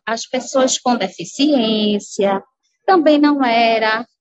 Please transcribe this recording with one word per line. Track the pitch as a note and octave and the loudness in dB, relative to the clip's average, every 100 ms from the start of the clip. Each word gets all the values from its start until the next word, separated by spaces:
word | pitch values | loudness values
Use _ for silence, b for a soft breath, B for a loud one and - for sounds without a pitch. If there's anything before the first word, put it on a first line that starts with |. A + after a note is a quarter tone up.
| - | -6
as | A3+ - | -8 -6
pessoas | B3+ B3 C4+ C4 - | -8 -4 0 0 0
com | - A#3 | -2 -2
deficiência, | F#3 - E3+ - C#4+ C#4 A3 A3 G#3+ G3+ - - G3 G3 - _ _ _ - | -4 -8 -14 -2 0 2 0 0 0 -2 -4 -2 -2 -2 -6 _ _ _ 0
também | F#4+ D4+ D4 | 2 4 4
não | D4 C#4+ B3+ | 4 2 0
era | A3+ A#3 A3+ A3 A3 A#3+ _ | 2 2 2 0 -2 -6 _